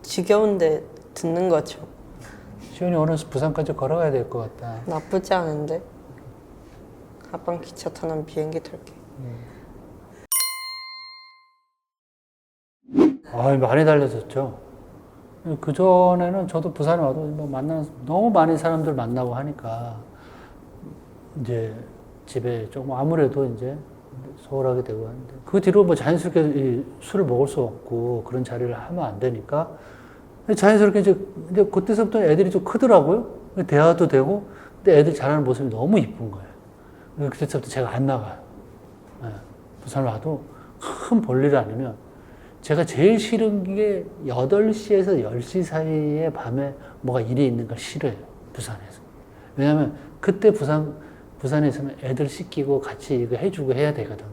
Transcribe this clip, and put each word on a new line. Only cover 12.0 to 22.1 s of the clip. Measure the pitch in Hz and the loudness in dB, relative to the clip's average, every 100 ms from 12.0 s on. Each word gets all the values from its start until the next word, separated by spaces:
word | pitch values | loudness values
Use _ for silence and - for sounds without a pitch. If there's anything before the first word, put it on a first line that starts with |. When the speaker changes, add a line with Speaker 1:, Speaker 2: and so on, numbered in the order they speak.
| _ _ _ _ _ _ _ _ - - - - - | _ _ _ _ _ _ _ _ -2 4 4 4 -8
Speaker 2:
아이, | 117 131 135 | 0 2 4
많이 | 123 135 | 4 4
달라졌죠. | 156 147 135 113 - 131 135 - - - - - - - - - 165 151 | 6 4 2 -4 -6 -4 -4 -8 -20 -20 -20 -20 -20 -20 -20 -14 -8 -6
그전에는 | - 147 185 180 180 180 175 190 185 | -4 2 6 6 6 4 0 -2 -4
저도 | 165 165 | -4 -4
부산에 | - 151 170 | -2 0 2
와도 | 143 131 | 0 -2
뭐 | 151 151 147 | -6 -6 -6
만나는, | 131 147 160 147 123 | -6 -4 -4 -6 -10
너무 | 123 170 226 | -4 0 4
많은 | 190 160 160 | 4 4 2
사람들 | 165 160 156 | 0 0 -2
만나고 | 135 117 123 123 | -2 -4 -4 -2
하니까 | 120 147 147 113 117 117 113 - - - - - - - - - - - - - 156 | -4 -8 -10 -10 -8 -10 -14 -18 -20 -20 -20 -20 -20 -20 -20 -20 -20 -20 -20 -16 -10
이제 | 120 117 110 107 120 - - | -6 -4 -6 -10 -16 -20 -20